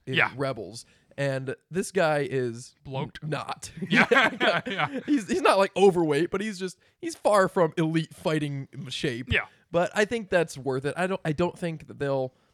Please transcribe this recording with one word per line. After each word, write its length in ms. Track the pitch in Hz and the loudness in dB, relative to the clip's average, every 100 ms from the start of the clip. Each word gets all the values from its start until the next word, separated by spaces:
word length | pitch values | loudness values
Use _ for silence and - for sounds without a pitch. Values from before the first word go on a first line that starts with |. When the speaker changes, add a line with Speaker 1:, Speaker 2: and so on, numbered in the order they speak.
| - | -4
Speaker 1:
in 80 | |
Speaker 2:
Yeah. 180 | 139 117 123 | 0 0 -2
Speaker 1:
Rebels, 480 | 135 113 90 117 - _ _ - | -6 -6 -10 -14 -18 _ _ -6
and 400 | 139 135 131 - - | -4 -4 -6 -10 -8
this 220 | 170 - | -6 -2
guy 340 | 190 160 147 143 | 0 2 2 0
is 420 | 131 123 117 - _ 139 | -2 -2 -6 -14 _ -10
Speaker 2:
Bloat. 340 | 131 156 - | -8 -8 -8
Speaker 1:
n-, 80 | 151 | -8
not. 380 | 135 - - - 160 | -6 -6 -10 -12 -10
<laughs> 100 | 160 | 2
Speaker 2:
Yeah. 180 | 208 - | 2 6
Speaker 1:
Yeah. 520 | 254 240 247 240 165 | 4 4 2 0 0
Speaker 2:
<laughs> 20 | 254 | -2
Yeah. 340 | 285 151 262 - | -2 -2 -4 -2
Speaker 1:
He's, 220 | 285 185 | -2 0
he's 140 | 311 | 2
not, 160 | 320 196 | 4 4
like, 180 | 196 180 | 2 4
overweight, 560 | 196 175 160 143 175 | 4 6 2 2 2
but 80 | 196 | 2
he's 180 | 214 180 | 0 -2
just, 200 | 185 - _ _ | -8 -10 _ _
he's 140 | 330 - | -10 -2
far 340 | 226 208 185 | 4 4 4
from 240 | 196 160 170 | 4 2 2
elite 380 | 160 165 156 - | 0 0 -2 -4
fighting 540 | 175 156 147 139 135 139 139 | -2 0 -2 -6 -8 -12 -10
shape. 400 | - 147 120 127 | -6 -4 -4 -2
Speaker 2:
Yeah. 180 | 208 - _ _ | -2 -2 _ _
Speaker 1:
But 200 | 170 180 | -2 0
I 120 | 208 214 | 0 0
think 240 | 233 185 | -2 0
that's 280 | 180 160 139 | 0 0 -4
worth 280 | 131 131 143 | -4 -2 -2
it. 80 | 160 | -2
I 120 | 185 | -2
don't, 120 | 190 165 | -2 -2
I 80 | |
don't 260 | 147 175 - | 0 -2 -2
think 280 | 170 156 - | -8 -8 -12
that 120 | 117 | -6
they'll, 340 | 139 135 131 - _ | -2 -2 -2 -8 _